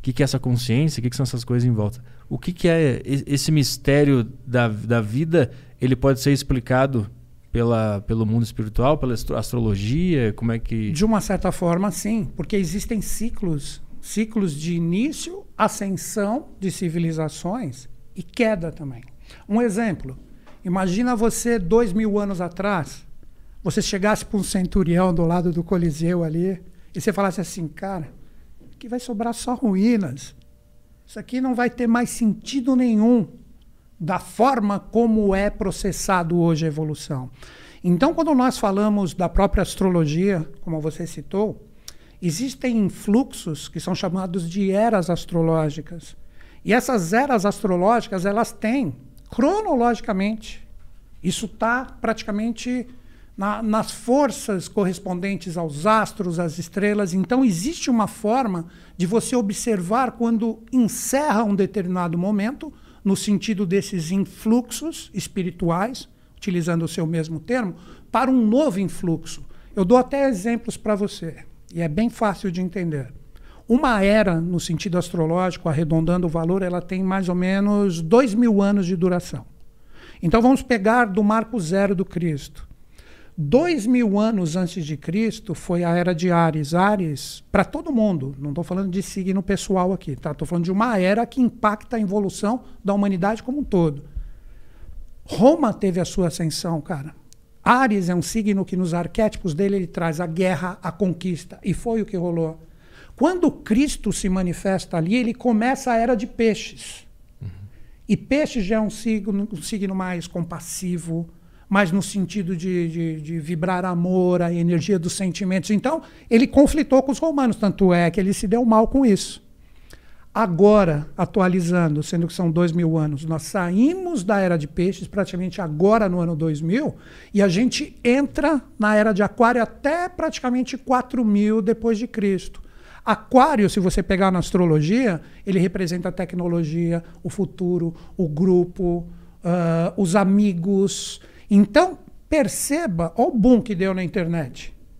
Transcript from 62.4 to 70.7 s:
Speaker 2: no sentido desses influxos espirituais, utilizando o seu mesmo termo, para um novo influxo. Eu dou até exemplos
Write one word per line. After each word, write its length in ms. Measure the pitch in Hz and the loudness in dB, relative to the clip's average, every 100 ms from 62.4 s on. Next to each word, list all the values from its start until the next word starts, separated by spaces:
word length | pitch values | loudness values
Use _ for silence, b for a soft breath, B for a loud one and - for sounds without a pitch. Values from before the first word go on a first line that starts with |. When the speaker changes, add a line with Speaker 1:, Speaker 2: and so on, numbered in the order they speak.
| 208 277 311 B B B | -2 -6 -14 B B B
Speaker 2:
no 120 | 196 190 | -2 0
sentido 500 | - 202 - 202 196 | 2 0 0 -2 0
desses 460 | 196 196 185 156 | 0 -2 -6 -2
influxos 960 | 196 190 - 220 240 233 - 311 320 - | -2 -2 -4 2 2 2 -8 -8 -10 -10
espirituais, 960 | 202 - - 180 170 170 170 214 262 - b b b | -8 -6 -4 -6 -2 -2 0 -2 -6 -16 b b b
utilizando 480 | - 175 165 170 | -4 -2 0 0
o 40 | 165 | -2
seu 160 | - | -2
mesmo 360 | 160 165 160 160 | -2 -2 -4 -8
termo, 340 | - 247 208 160 B B B | -4 -2 -2 -8 B B B
para 180 | 226 254 | -2 2
um 160 | 262 220 | 2 4
novo 320 | 240 302 185 | 4 2 0
influxo. 640 | 185 - 180 165 160 - - b b | -4 -4 -4 -4 -6 -14 -14 b b
Eu 100 | - | -2
dou 140 | 185 247 | 4 4
até 300 | 247 277 277 | 4 0 0
exemplos 480 | 214 208 233 233 | 0 -2 -4 -4